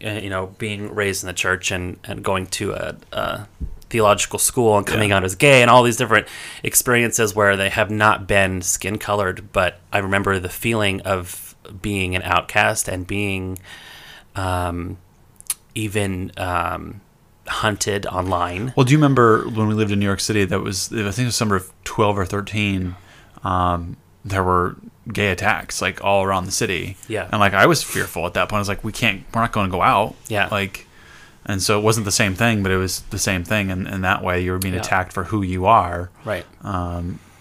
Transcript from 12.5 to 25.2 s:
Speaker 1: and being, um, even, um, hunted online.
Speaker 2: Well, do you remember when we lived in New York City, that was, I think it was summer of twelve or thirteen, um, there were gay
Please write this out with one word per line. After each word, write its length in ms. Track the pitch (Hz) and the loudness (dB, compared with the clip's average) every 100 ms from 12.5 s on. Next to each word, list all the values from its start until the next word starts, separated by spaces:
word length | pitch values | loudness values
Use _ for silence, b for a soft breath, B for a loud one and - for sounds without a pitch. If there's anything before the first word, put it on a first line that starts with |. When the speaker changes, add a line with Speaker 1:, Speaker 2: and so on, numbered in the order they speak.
| 104 107 107 - | 2 2 2 -4
Speaker 1:
and 180 | 92 90 | -6 -4
being, 520 | 101 101 95 92 95 B B B B B B B 98 | -4 -2 -4 -6 -8 B B B B B B B -6
um, 600 | 95 90 87 87 87 95 - _ _ - - - _ | -2 -2 -2 -4 -8 -10 -18 _ _ -14 -12 -12 _
even, 560 | 113 107 104 98 92 95 - | -6 -4 -2 -2 -2 -6 -6
um, 640 | 92 87 85 85 80 104 - _ _ _ - | -2 -2 -2 -4 -10 -14 -20 _ _ _ -10
hunted 580 | - 110 101 107 101 - | -4 -2 -2 -2 -4 -4
online. 680 | 92 90 87 87 90 123 139 | -4 0 0 -2 -4 -2 2
Speaker 2:
Well, 80 | |
do 80 | 127 | 4
you 60 | 151 | 6
remember 500 | 143 127 117 113 - | 6 6 6 6 2
when 180 | 110 107 | 0 0
we 80 | |
lived 180 | 107 104 | 2 2
in 60 | 101 | 2
New 80 | 101 | 0
York 140 | 95 | 0
City, 240 | - 107 | 0 0
that 160 | 98 98 | 2 0
was, 320 | 107 95 - | -2 -6 -6
I 180 | 113 101 | -4 -4
think 100 | 101 | -2
it 40 | |
was 120 | 123 - | -2 0
summer 200 | 110 95 | 0 0
of 160 | - - | -2 -12
twelve 340 | - - 104 101 | -6 0 2 2
or 80 | 95 | -2
thirteen, 680 | 101 98 104 104 95 90 90 B B B B | -4 -4 -2 0 0 -4 -8 B B B B
um, 520 | 95 92 90 87 85 - _ _ | -2 0 0 0 -4 -12 _ _
there 200 | 101 95 | -4 0
were 320 | 92 90 92 - - - - | 2 2 2 -4 -18 -18 -8
gay 200 | 98 | -2